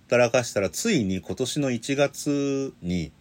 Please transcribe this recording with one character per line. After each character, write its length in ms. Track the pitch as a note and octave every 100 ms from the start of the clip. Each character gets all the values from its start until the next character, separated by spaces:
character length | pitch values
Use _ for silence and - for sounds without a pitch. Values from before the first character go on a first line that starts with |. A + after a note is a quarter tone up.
| -
た 80 | B2
ら 140 | A#2+
か 120 | B2+
し 100 | A#2
た 80 | G#2+
ら、 80 | F#2
つ 220 | - A#3
い 140 | F3
に 160 | F#2+ F#2
今 160 | - F#2
年 240 | B2+ D#3
の 100 | C#3
一 240 | A#2+ -
月 800 | C#3 C#3+ - D3 C#3+ C#3 C#3 C3+ -
に 300 | F3 F2+ - -